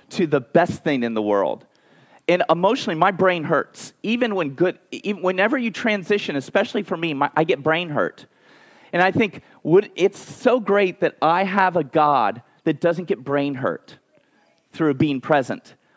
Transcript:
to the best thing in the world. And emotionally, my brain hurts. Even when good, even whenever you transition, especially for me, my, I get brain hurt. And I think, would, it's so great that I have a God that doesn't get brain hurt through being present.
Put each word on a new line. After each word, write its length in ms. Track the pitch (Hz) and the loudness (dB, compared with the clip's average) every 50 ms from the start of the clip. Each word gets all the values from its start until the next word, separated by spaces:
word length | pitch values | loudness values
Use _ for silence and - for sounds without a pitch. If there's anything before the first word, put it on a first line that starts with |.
| _ - | _ -10
to 180 | - - 180 156 | -4 -2 0 0
the 120 | 143 139 | 0 0
best 440 | 123 - - 170 175 170 - - - | 0 2 2 2 2 2 0 -4 -4
thing 200 | 160 143 131 120 | -2 -2 0 -2
in 100 | 117 113 | -2 -2
the 80 | 110 | -2
world. 440 | 107 104 104 101 95 69 55 - - _ _ _ _ _ _ _ _ _ _ _ _ - | 0 2 2 2 2 0 -2 -6 -10 _ _ _ _ _ _ _ _ _ _ _ _ 0
And 160 | 175 180 - - | 0 2 2 2
emotionally, 460 | 165 170 180 196 240 277 - 226 170 | 2 2 2 2 2 0 -2 -4 -2
my 160 | 156 175 196 | 2 2 2
brain 340 | 196 160 185 185 180 170 151 | 2 2 2 2 2 0 -2
hurts. 480 | - 160 139 - - - - - - - _ - | 0 0 0 -2 -4 -8 -16 -18 -18 -16 _ -6
Even 320 | 196 226 240 254 226 202 | -4 -2 -2 -2 -2 -2
when 160 | 190 165 139 | -2 -4 -4
good, 280 | 135 127 170 185 - - _ _ | -2 0 0 0 0 -2 _ _
even 300 | - - - 185 208 180 | -16 -8 -6 -6 -6 -2
whenever 360 | 180 180 185 185 196 226 277 269 | -2 -2 0 0 0 0 0 -2
you 140 | 240 226 | -2 -4
transition, 640 | - - - 233 208 202 170 - 208 202 - - 160 | -4 -4 -2 -2 -2 -2 -2 -2 -2 -2 -2 -4 -6
especially 480 | 143 131 - - 196 208 - - 226 - | -6 -4 -2 -2 -2 -2 -2 -2 -6 -6
for 120 | - 190 | -4 -6
me, 180 | 165 165 165 147 | -4 -4 -4 -2
my, 180 | 135 143 - - | -2 -2 -2 0
I 80 | 156 160 | 0 0
get 200 | 165 165 139 135 | 2 0 0 0
brain 260 | 156 160 170 180 165 | 0 0 0 -2 -2
hurt. 360 | 147 120 90 80 - - - - _ _ _ _ - - _ - _ _ - - | -2 -2 -2 -2 -4 -8 -18 -20 _ _ _ _ -20 -20 _ -20 _ _ -12 -4
And 100 | - 175 | 0 2
I 100 | 180 190 | 2 2
think, 300 | 180 - 226 196 - - - _ - _ - | 2 2 0 0 -2 -8 -20 _ -20 _ 0
would, 280 | 156 160 196 196 - - | 4 4 4 4 2 0
it's 240 | - 170 202 - - | 0 0 0 0 -4
so 400 | - - - - - 247 233 262 | -14 -18 -10 -2 0 2 2 2
great 420 | 208 185 202 202 202 180 165 - | 2 2 2 2 2 0 0 -2
that 160 | 180 156 - _ | -2 -4 -2 _
I 220 | - 156 165 180 196 | 0 2 2 2 0
have 320 | 190 185 208 190 185 170 | 0 0 2 2 2 2
a 80 | 180 151 | 0 -2
God 600 | 131 - 165 151 147 143 131 113 101 104 117 - _ _ _ - | 0 2 2 4 4 4 4 2 0 -2 -4 -10 _ _ _ -4
that 160 | 160 156 - | -4 -2 0
doesn't 260 | - 170 170 165 180 | 0 0 0 -2 -2
get 180 | 151 196 - 135 | -4 -4 -6 -4
brain 320 | 135 139 143 143 143 139 | -2 -2 -2 -2 -2 -4
hurt 420 | 127 131 95 80 - _ - - - _ _ _ _ _ _ _ _ _ _ _ _ _ _ | -4 -4 -4 -4 -6 _ -18 -20 -20 _ _ _ _ _ _ _ _ _ _ _ _ _ _
through 240 | - - 165 151 139 | -6 -2 0 0 2
being 260 | 131 160 147 143 131 | 2 0 0 0 -2
present. 540 | - - 156 143 127 - 107 - - - - _ _ _ _ | 0 2 2 2 2 0 -6 -10 -12 -18 -20 _ _ _ _